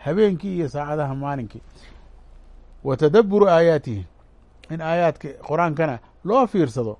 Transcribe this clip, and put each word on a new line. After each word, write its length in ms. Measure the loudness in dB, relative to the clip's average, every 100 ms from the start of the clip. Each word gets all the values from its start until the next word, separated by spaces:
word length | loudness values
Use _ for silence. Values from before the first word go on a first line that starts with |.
habeenkii 520 | -4 0 2 0 -4 -4
iyo 100 | -4
saacadaha 460 | -6 -6 -4 -4 -6
maalinkii, 460 | -6 -8 -10 -14 -20 -20 -20 -20 -20 -20 -20 -20 -20 -20 -20 -10
wa 140 | -6 0
tadabburu 500 | 4 4 4 4 4
aayaatihi, 560 | 6 4 2 -2 -10 -10 _ _ _ _ _ -14
in 120 | -8
aayaadka 460 | -4 0 0 -2 -12 -14 -6
Qur'aankana 520 | -2 -2 0 -4 -4 _ _ -2
loo 220 | 0 2
fiirsado 500 | 0 -2 -2 -6